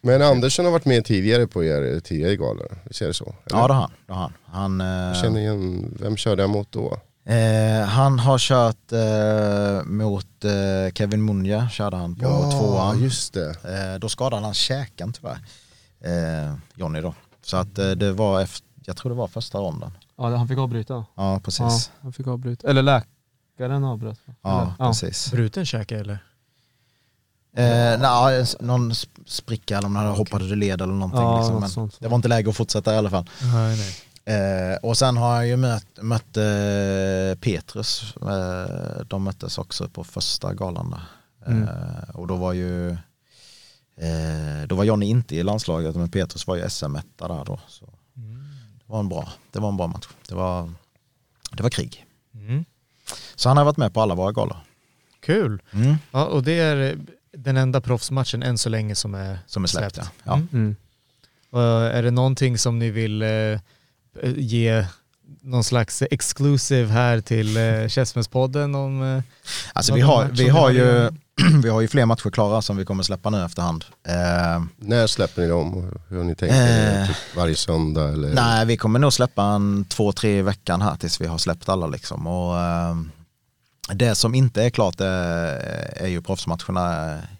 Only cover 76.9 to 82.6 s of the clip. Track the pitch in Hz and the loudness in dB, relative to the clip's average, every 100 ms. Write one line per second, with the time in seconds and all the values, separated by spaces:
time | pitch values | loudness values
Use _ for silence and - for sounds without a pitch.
76.9 | 101 98 92 - - 87 80 - 82 78 | 2 0 -4 -6 -2 -2 0 0 0 0
77.9 | 76 76 76 71 131 117 113 113 117 110 | 0 0 -2 0 2 2 2 2 0 2
78.9 | 117 143 - 123 - 101 104 101 101 98 | 4 4 4 0 0 0 2 2 0 -2
79.9 | - 104 98 110 101 95 98 - 87 104 | -2 0 0 0 2 0 -2 -2 0 0
80.9 | 76 85 - 90 85 - 82 - 95 82 | -2 -4 -4 -4 -2 -2 -4 -2 -2 -2
81.9 | 69 - 76 80 90 87 87 | -6 -8 -8 -4 -2 -2 -2